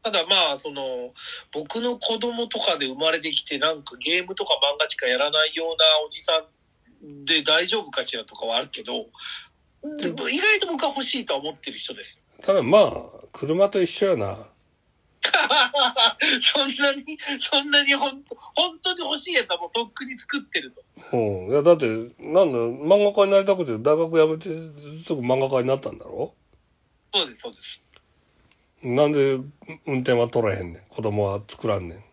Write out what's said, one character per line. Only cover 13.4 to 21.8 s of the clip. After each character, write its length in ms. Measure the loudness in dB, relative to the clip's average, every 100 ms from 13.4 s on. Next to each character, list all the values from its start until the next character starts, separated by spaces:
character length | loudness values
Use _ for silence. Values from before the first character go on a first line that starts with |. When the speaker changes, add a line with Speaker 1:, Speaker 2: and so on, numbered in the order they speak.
| -2 2 4
Speaker 2:
と 120 | 4
一 60 | 0
緒 200 | 2 2
や 100 | 2
な。 320 | 0 -6 -14 _ _ _ _ _ _ _
Speaker 1:
<laughs> 920 | 0 2 4 2 2 2 0 4 2 2 0 2
そ 240 | 2 2 -2
ん 20 | 0
な 160 | 0
に、 240 | 0 -8 -12 -8 -6
そ 240 | -2 -2
ん 80 | 2
な 120 | 2
に 120 | 2 0
ほ 140 | 0
ん 140 | -6
と、 120 | -16 -18 -8 -2
本 220 | -2 -2
当 140 | -6
に 60 | -4
欲 180 | -4 -6
し 140 | -2
い 20 |
や 120 | -2 -2
つ 40 |
は 80 | -6
も 100 | -6
う 40 |
と 140 | -6 -6
っ 60 |
く 140 | -10 -12
に 140 | -12
作 200 | -8 -8
っ 20 |
て 200 | -4 -8
る 100 | -8
と。 120 | -18 _ -20 -4
Speaker 2:
う 340 | -2 0 -2 0
ん。 40 |
い 20 |
や、 100 | 4
だ 80 | 6
っ 40 |
て、 100 | 6